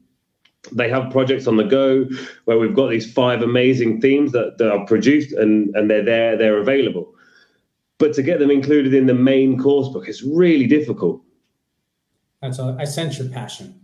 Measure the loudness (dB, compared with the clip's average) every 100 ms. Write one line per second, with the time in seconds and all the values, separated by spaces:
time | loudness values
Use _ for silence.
0 | _ _ _ _ _ _ -10 -4 -2 -2
1 | -2 -2 0 0 0 0 2 2 2 2
2 | 0 -6 -14 -8 -2 0 2 0 0 -2
3 | -4 -2 0 0 0 2 2 2 0 0
4 | 2 2 2 -2 -2 -2 0 -2 0 0
5 | 2 2 0 0 2 2 0 0 0 0
6 | 0 0 0 2 2 2 0 0 0 -4
7 | -10 _ _ _ _ _ _ _ _ -2
8 | 0 0 -2 0 2 2 2 2 2 2
9 | 2 2 2 4 2 0 0 0 -2 -8
10 | -12 -10 -4 2 2 2 2 0 0 -4
11 | -4 -6 _ _ _ _ _ _ _ _
12 | _ _ _ _ -12 -8 -6 -6 -8 -6
13 | -6 -6 -10 -10 -14 -16 -20 -20